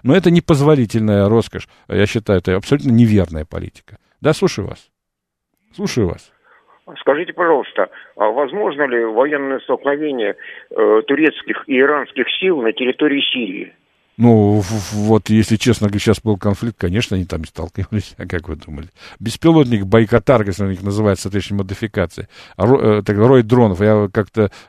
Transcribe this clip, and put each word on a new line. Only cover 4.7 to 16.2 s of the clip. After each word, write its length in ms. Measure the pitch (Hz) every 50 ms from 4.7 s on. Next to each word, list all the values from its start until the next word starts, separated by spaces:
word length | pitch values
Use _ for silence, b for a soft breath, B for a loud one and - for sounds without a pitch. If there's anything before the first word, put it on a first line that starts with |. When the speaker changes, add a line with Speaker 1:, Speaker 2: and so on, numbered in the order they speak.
| - - _ _ _ _ _ _ _ _ _ _ _ _ _ _ _ _ _ _ _
Speaker 1:
Слушаю 320 | - 208 - - 127 104
вас. 240 | 87 82 - _ _ _ b b b b b b b b b b - - -
Speaker 2:
Скажите, 320 | - - 139 151 180 175 -
пожалуйста, 560 | - 175 165 160 131 107 - - - 95 - B B B B B
а 80 | - 104 107
возможно 520 | 110 131 147 123 143 202 214 202 143 139 147
ли 160 | 135 120 120 117
военное 540 | 113 110 113 135 151 151 139 139 135 135 127
столкновение, 760 | - - 131 - - 139 143 147 156 151 135 123 107 101 98 B B B B B B B
э, 300 | - - 110 104 107 110 110
турецких 560 | - 139 139 156 147 - - - - 104 - -
и 100 | - 139
иранских 480 | 127 135 143 151 147 123 - - 135 117 - - -
сил 220 | 190 190 175 143
на 100 | 113 113 110
территории 480 | - 127 123 127 - 156 147 139 139 131 -
Сирии? 420 | - 127 117 95 92 - - - _ _ _ _ _ _ _ _ _
Speaker 1:
Ну, 420 | - 117 120 113 110 104 104 104 107
в-, 40 | 98
в-, 300 | 90 110 107 92 - 107 104 104
вот, 220 | 107 110 107 - -
если 260 | 107 110 104 - 113
честно, 300 | 104 - 127 110 - 107 101 101 101
щас 200 | - 117 104 -